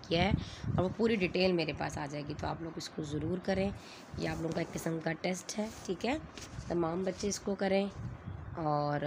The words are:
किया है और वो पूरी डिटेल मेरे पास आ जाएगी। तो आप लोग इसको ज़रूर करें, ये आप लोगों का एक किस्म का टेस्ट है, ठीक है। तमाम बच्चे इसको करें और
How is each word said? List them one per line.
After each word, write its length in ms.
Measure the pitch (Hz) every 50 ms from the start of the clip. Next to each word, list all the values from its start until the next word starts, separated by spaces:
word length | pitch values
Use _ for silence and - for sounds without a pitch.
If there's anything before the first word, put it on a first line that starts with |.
| - -
किया 140 | 170 170 180
है 100 | 196 220 - - - - - - -
और 140 | - - 175
वो 60 | 185
पूरी 280 | - - 226 226 233
डिटेल 360 | 202 185 175 180 185 185 190 180
मेरे 200 | 170 160 151 139
पास 260 | - 151 151 - 151
आ 80 | 151
जाएगी। 280 | 143 147 147 143 147 147
तो 120 | - -
आप 160 | 147 151 156 165
लोग 100 | 165 160 165
इसको 260 | - - - - 156
ज़रूर 340 | 147 151 151 147 160 180 185
करें, 360 | - - 190 190 196 202 196 - - - - - - - - -
ये 80 | 165
आप 100 | 165 160
लोगों 180 | 165 165 160 165
का 60 | 180
एक 100 | 165 -
किस्म 280 | - 160 - 165 165 160
का 120 | 156 165 165
टेस्ट 440 | - - 180 185 180 - - -
है, 140 | 214 208 220 220 - -
ठीक 180 | - 185 - -
है। 160 | 226 285 311 - - - - - - - - - -
तमाम 360 | 170 175 165 160 165 185 190
बच्चे 240 | 190 185 - - 202
इसको 260 | 190 - - 208 196
करें 360 | 190 202 190 190 196 202 196 - - - - - - - - - - - - - 175
और 460 | 160 151 147 147 147 147 147 147 151